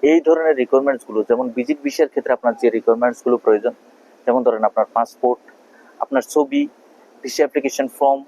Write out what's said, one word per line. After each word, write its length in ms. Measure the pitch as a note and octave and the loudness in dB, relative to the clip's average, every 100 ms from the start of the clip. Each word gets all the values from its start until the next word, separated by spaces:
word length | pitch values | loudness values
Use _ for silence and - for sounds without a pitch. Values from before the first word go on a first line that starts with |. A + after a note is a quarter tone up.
এই 180 | C#3+ E3 D#3+ | 4 2 4
ধরনের 280 | D#3+ D#3+ C#3+ | 2 2 0
রিকোয়ারমেন্টসগুলো, 580 | B2 C3+ C#3 C3 - A2 G#2+ | 2 0 0 -4 -4 -4 0
যেমন 180 | A#2+ B2+ A#2 | 0 0 -4
ভিজিট 220 | B2 - - | -4 -4 -6
ভিসার 240 | - D3+ | -2 -2
ক্ষেত্রে 200 | - - B2+ | -2 -2 -2
আপনার 160 | B2 A2+ | -2 0
যে 80 | A#2+ A2+ | 0 0
রিকোয়ারমেন্টসগুলো 600 | A#2 A2+ B2 A#2 - B2 | 0 0 0 -2 -2 -2
প্রয়োজন, 300 | - G#2+ A2+ B2 _ _ _ _ - | 2 2 0 -8 _ _ _ _ -2
যেমন 140 | B2 B2 | 0 0
ধরেন 160 | A2+ G#2+ | 0 -2
আপনার 160 | - G#2+ | -2 -2
পাসপোর্ট, 460 | - A#2 - B2 B2 _ _ _ _ _ _ | -2 -4 -2 -2 -2 _ _ _ _ _ _
আপনার 200 | - C3+ A#2+ | -4 -4 -2
ছবি, 300 | - C#3+ C#3+ D3 _ _ _ _ _ | -2 -2 -2 -4 _ _ _ _ _
ভিসা 200 | C3+ - | -14 -2
অ্যাপ্লিকেশন 420 | D3 D3+ C3+ - C3+ - | -2 0 -6 -4 -8 -2
ফর্ম 220 | C#3 C#3 | 0 0